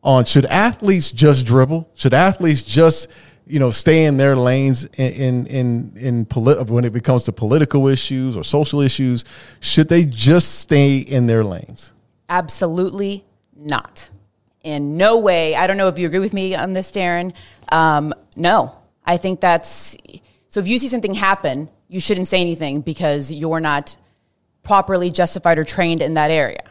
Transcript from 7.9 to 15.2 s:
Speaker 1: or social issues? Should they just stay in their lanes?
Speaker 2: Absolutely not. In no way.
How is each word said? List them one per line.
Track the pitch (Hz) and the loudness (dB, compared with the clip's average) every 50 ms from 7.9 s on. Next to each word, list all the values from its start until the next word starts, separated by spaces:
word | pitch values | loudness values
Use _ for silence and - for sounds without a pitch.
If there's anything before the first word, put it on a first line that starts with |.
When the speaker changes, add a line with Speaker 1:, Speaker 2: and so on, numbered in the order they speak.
| 135 123 - - 139 131 131 131 117 | 0 0 -2 -4 -4 -4 -4 -4 -6
Speaker 1:
or | 95 76 | -6 -6
social | - - 147 151 - - 143 | -2 -2 -2 0 0 0 0
issues? | 143 131 - - 135 127 123 117 - - - - - - - _ | 0 0 0 0 -2 -2 -2 -4 -6 -10 -18 -20 -20 -20 -20 _
Should | - - - - 156 156 | -4 0 2 2 4 4
they | 170 170 170 | 4 2 2
just | 147 120 110 110 131 165 175 - - - - | 2 0 0 4 4 4 4 4 0 -4 -6
stay | - _ 156 143 139 139 139 135 | -2 _ 2 4 4 4 2 0
in | 123 - 139 127 123 | -2 -2 -2 0 2
their | 117 113 113 110 | 2 2 2 0
lanes? | 101 90 82 - - - - - - _ _ _ _ _ _ _ - | -2 -4 -10 -12 -16 -20 -20 -20 -20 _ _ _ _ _ _ _ -4
Speaker 2:
Absolutely | 175 180 180 156 - - 190 170 160 175 185 190 - 196 202 196 202 196 _ _ _ _ _ _ _ | -4 -4 -2 -4 -4 -4 -4 -2 -2 -2 -4 -4 -4 -6 -6 -6 -8 -10 _ _ _ _ _ _ _
not. | 143 147 151 139 120 - - _ - - - - - _ _ _ _ _ _ _ _ _ | _ -8 -4 -4 -4 -6 -8 _ -20 -20 -20 -20 -20 _ _ _ _ _ _ _ _ _
In | 156 151 147 143 143 151 | -8 -6 -6 -4 -4 -2
no | 165 185 214 233 | 2 2 4 4
way. | 233 | 4